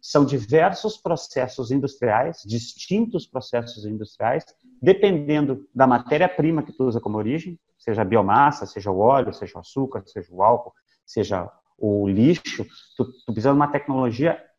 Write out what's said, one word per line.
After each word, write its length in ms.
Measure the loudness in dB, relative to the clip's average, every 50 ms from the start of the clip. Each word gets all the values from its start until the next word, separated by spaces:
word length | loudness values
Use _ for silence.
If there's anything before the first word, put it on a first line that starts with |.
são 240 | _ 2 2 4 4
diversos 720 | 4 0 -4 -4 2 4 4 4 4 2 -2 -6 -8 -8
processos 720 | -6 _ -4 -4 -4 -6 -8 -4 -4 -4 -4 -4 -10 -6 -2
industriais, 720 | -2 -2 -2 -4 -6 -4 -2 0 2 2 0 -2 -4 -10 -10
distintos 800 | -8 -6 -6 -6 -8 -18 _ -8 -4 -2 -2 -2 -2 -4 -8 -8
processos 600 | _ _ -12 -10 -6 -6 -6 -6 -6 -14 -14 -10
industriais, 580 | -10 -8 -8 -10 -12 -10 _ -2 -2 -2 -2 -4 _ _ _ _ _ _ _ 4
dependendo 880 | 4 4 6 4 2 2 0 -2 -2 0 0 0 0 -2 -6 -8 _ _
da 120 | 2 4
matéria-prima 760 | 4 4 2 0 0 0 2 2 0 0 0 0 0 0 -2 -4
que 100 | -6 -6
tu 120 | _ -2
usa 160 | -2 -2 -2
como 180 | -4 -4 -6 -4
origem, 400 | -4 -4 -4 -6 -6 -10 -14 -16 _ _ _ _
seja 240 | _ -4 -2 -2 0
a 20 |
biomassa, 600 | 2 2 2 4 4 4 4 4 4 2 0 -10
seja 240 | -12 -12 -10 -6 -4
o 80 | -2 2
óleo, 340 | 4 4 4 4 2 -2 -6
seja 240 | -10 -12 -14 -14
o 40 | -18
açúcar, 420 | -20 -12 -6 -6 -6 -6 -6 -12 -14
seja 220 | _ _ -14 -14 _ -4
o 100 | 2 4
álcool, 300 | 4 4 4 0 -8 _ _ _ _ _ _ _
seja 440 | _ -4 -4 -2 -2 -2 -6 -6 -8 _ _ _ _ _ _
o 300 | -2 0 0 0 0 0
lixo, 580 | 2 4 4 4 4 2 -2 -12 -10 -10 -10 -12 -12 -20 -20 _ _
tu, 80 | _ -6
tu 280 | -6 -6 _ _ -10 -8
precisa 180 | -2 2 2
de 60 | 4
uma 120 | 4 2 0
tecnologia 760 | -2 -6 -6 -4 -4 -2 -2 -2 -2 0 -2 -2 -2 -4 -8 _ _